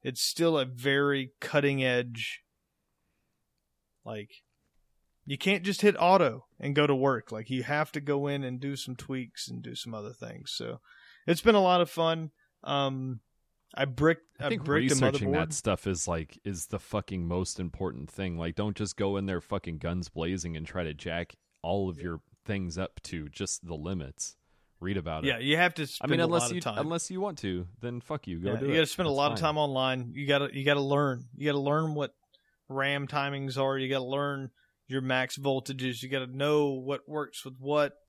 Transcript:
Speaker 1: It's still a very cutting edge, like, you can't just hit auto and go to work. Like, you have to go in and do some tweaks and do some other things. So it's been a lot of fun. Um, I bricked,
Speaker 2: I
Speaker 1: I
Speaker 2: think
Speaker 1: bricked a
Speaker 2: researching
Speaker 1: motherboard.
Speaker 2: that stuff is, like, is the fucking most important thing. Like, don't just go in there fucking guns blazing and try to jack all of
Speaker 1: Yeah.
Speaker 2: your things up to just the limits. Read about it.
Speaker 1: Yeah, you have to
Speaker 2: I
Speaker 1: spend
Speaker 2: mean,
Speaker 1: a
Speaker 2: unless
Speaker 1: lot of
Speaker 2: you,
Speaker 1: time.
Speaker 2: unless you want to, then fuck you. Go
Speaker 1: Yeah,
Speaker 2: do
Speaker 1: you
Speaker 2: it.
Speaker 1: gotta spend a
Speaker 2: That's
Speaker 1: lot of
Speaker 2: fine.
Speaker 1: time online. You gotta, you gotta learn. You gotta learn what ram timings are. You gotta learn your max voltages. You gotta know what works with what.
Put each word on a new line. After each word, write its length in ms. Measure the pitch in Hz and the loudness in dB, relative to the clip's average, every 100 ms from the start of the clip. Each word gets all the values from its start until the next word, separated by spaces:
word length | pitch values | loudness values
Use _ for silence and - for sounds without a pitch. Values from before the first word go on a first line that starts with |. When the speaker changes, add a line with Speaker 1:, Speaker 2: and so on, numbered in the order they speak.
Speaker 1:
It's 200 | 135 127 | -6 -2
still 360 | - - 165 156 | -4 2 2 2
a 60 | |
very 680 | 127 120 135 139 143 139 127 _ | 0 -2 2 4 4 2 -2 _
cutting 440 | - 151 143 139 | 0 2 4 2
edge, 560 | 131 123 123 113 113 - _ _ _ _ _ _ _ _ _ _ _ _ _ _ _ _ | 2 2 0 -6 -8 -10 _ _ _ _ _ _ _ _ _ _ _ _ _ _ _ _
like, 260 | - 107 101 - _ _ _ _ _ _ _ _ - | -12 -12 -12 -18 _ _ _ _ _ _ _ _ -8
you 100 | 139 | -2
can't 240 | 190 196 | 2 2
just 200 | 185 196 | 0 4
hit 120 | 208 180 | 4 6
auto 460 | 175 190 151 127 - _ | 8 8 6 2 -12 _
and 160 | 139 | 0
go 120 | 143 147 | 4 6
to 80 | |
work. 360 | 135 139 123 - | 6 4 2 -2
Like, 200 | 110 107 | -10 -4
you 120 | 127 | -4
have 300 | 117 147 156 | 0 0 0
to 80 | 151 | -4
go 260 | 143 139 143 | -2 0 0
in 160 | 143 | -2
and 160 | 131 127 | -4 -6
do 160 | 139 | -6
some 220 | 139 - 123 | -6 -8 -10
tweaks 500 | - 131 120 - - | -6 -6 -6 -10 -10
and 160 | 120 | -10
do 140 | 117 120 | -10 -10
some 180 | 117 | -8
other 180 | 113 107 | -8 -10
things. 380 | 120 117 110 - | -12 -14 -12 -10
So 280 | - 117 117 _ - - - - | -8 -8 -10 _ -20 -20 -10 0
it's 160 | 165 | 4
been 120 | 220 | 6
a 60 | 208 | 6
lot 200 | 185 180 | 6 6
of 60 | 170 | 4
fun. 400 | - 165 165 160 _ _ _ | 2 0 0 -6 _ _ _
Um, 560 | - 143 139 135 131 123 _ _ _ _ _ | -2 0 0 -2 -6 -8 _ _ _ _ _
I 120 | - | -2
bricked, 560 | 135 123 156 160 _ _ | -2 4 4 4 _ _
Speaker 2:
I 60 | 143 | -4
Speaker 1:
I 20 | |
Speaker 2:
think 160 | 226 | -2
Speaker 1:
bricked 260 | - 147 127 | 2 4 4
a 40 | |
Speaker 2:
researching 340 | 131 131 135 135 | 6 4 4 2
Speaker 1:
motherboard. 60 | |
Speaker 2:
that 180 | 139 - | 2 0
stuff 340 | - 113 92 98 | 0 0 0 0
is, 220 | 90 - | -2 0
like, 320 | 85 78 - | -2 -4 -8
is 220 | 101 92 - | -8 -6 -6
the 120 | 92 | -8
fucking 480 | - 107 - 95 85 | -4 -4 -4 -4 0
most 320 | 90 92 - | 0 -2 -2
important 500 | 87 - 92 62 76 | -6 -4 -6 -6 -12
thing. 280 | - 95 82 | -6 -4 -2
Like, 180 | 85 - | -4 -2
don't 200 | 104 98 | -2 -2
just 200 | 104 - | -6 0
go 220 | 101 101 | 0 0
in 80 | 98 | 0
there 140 | 90 | -4
fucking 360 | - 101 - 80 | -2 -6 -6 -6
guns 300 | 87 90 85 | -2 -2 -4
blazing 480 | 80 82 95 87 80 | -4 -2 -2 -4 -6
and 100 | 82 | -6
try 160 | 92 | -4
to 120 | 82 | -4
jack 420 | 73 87 82 85 - _ _ | -6 -6 -4 -6 -12 _ _
all 260 | 80 98 95 | -4 -2 -2
of 80 | 80 | -4
Speaker 1:
Yeah. 60 | |
Speaker 2:
your 160 | 87 82 _ _ - | -6 -8 _ _ -6
things 300 | 98 90 82 | -4 -4 -4
up 220 | 95 - | -6 -8
to 240 | - 85 73 | -10 -8 -8
just 360 | - 95 - | -8 -6 -6
the 120 | 85 80 | -8 -8
limits. 580 | 80 95 69 - - - _ _ _ _ | -4 -4 -6 -8 -10 -12 _ _ _ _
Read 160 | 90 98 | -4 -2
about 280 | 82 78 | -2 -2
it. 40 | 135 | -2
Speaker 1:
Yeah, 100 | 117 | 0
you 200 | 131 156 | 2 4
have 160 | 180 | 4
to 80 | 165 | 2
Speaker 2:
I 20 | |
Speaker 1:
spend 260 | 147 - - | -6 -4 0
Speaker 2:
mean, 100 | 147 | 2
Speaker 1:
a 40 | |
Speaker 2:
unless 160 | 165 170 | 4 2
Speaker 1:
lot 60 | 123 | 0
of 40 | 117 | -2
Speaker 2:
you, 40 | |
Speaker 1:
time. 160 | 131 107 | -4 -2
Speaker 2:
unless 320 | 147 165 - | -2 -4 -4
you 100 | 185 | -4
want 180 | 202 156 | -4 -4
to, 280 | 101 90 90 - | -4 -4 -6 -8
then 180 | 120 123 | -10 -10
fuck 260 | - 151 - | -8 -10 -6
you. 140 | 85 | -4
Go 140 | 92 | -2
Speaker 1:
Yeah, 40 | 110 | -2
Speaker 2:
do 60 | 135 | 0
Speaker 1:
you 60 | |
Speaker 2:
it. 40 | 156 | 2
Speaker 1:
gotta 100 | 151 | 0
spend 200 | - 170 | 0 0
a 40 | |
Speaker 2:
That's 60 | 139 | 2
Speaker 1:
lot 140 | 143 | 2
of 60 | 110 | 2
Speaker 2:
fine. 100 | 151 | 0
Speaker 1:
time 80 | 151 | 0
online. 540 | 147 131 131 131 120 | 0 0 0 -2 -4
You 120 | 135 143 | -6 2
gotta, 220 | 143 139 | 2 2
you 100 | 139 | 0
gotta 160 | 135 143 | 2 2
learn. 460 | 139 143 143 123 123 135 | 4 2 2 0 -8 -4
You 100 | 147 | 0
gotta 120 | 143 | 0
learn 360 | 139 151 160 | 2 0 0
what 200 | 147 139 _ _ _ _ _ _ | -2 -6 _ _ _ _ _ _
ram 400 | 135 135 143 139 | -2 0 0 -2
timings 520 | 147 139 139 139 131 | -2 -2 -2 -4 0
are. 140 | 135 135 | 2 2
You 120 | 131 | 0
gotta 140 | 135 127 | -2 0
learn 440 | 139 143 139 135 _ _ _ _ | 0 0 -2 -8 _ _ _ _
your 140 | 131 | -4
max 340 | 131 127 127 - | 2 2 2 0
voltages. 680 | 139 135 127 135 131 117 | 0 0 -2 -4 -4 -4
You 60 | 127 | -4
gotta 180 | 135 127 | -4 -4
know 360 | 131 143 151 147 | -2 4 4 4
what 360 | 131 131 139 - | 0 -4 -6 -4
works 380 | 151 143 - | -6 -6 -10
with 120 | 135 131 | -14 -10
what. 340 | 135 147 143 - | 0 2 2 -2